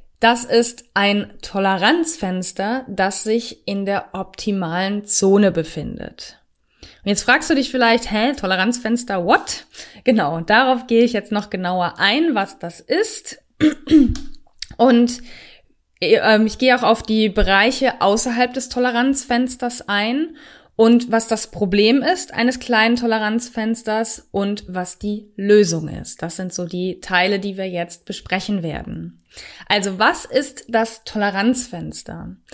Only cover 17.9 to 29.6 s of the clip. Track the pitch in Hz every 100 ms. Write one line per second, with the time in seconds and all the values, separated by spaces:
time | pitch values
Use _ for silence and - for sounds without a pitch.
17.9 | 247 190 214 254 233 247 254 247 247 247
18.9 | 233 262 269 - 240 254 - 240 - -
19.9 | 202 214 262 330 - - - _ - 226
20.9 | 240 240 226 - 214 - - 202 202 214
21.9 | 269 262 359 - - 240 254 - 226 220
22.9 | 240 233 220 214 226 233 - 220 226 -
23.9 | 220 226 - - 196 202 202 - 180 180
24.9 | - 208 208 - - 202 208 185 165 151
25.9 | - - - 170 - 185 - 175 175 185
26.9 | 175 - 185 185 202 196 190 190 175 170
27.9 | - - 196 - 190 - 202 165 - -
28.9 | 160 170 - _ - - -